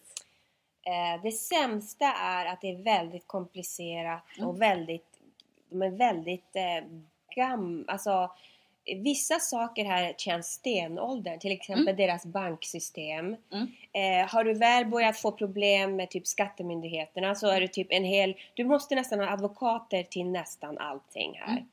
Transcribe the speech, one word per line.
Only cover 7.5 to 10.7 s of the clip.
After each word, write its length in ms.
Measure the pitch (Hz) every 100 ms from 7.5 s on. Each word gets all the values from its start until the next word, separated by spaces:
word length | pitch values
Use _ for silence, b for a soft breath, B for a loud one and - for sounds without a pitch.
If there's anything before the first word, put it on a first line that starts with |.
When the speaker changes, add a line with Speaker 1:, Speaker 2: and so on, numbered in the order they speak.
| 240 180 170 -
Speaker 1:
alltså, 420 | 196 208 190 180 B B B B B - 190
vissa 420 | 240 277 - 330
saker 460 | - 240 233 226
här 300 | 208 180 175 -
känns 280 | 202 170 165
stenåldern, 840 | - 262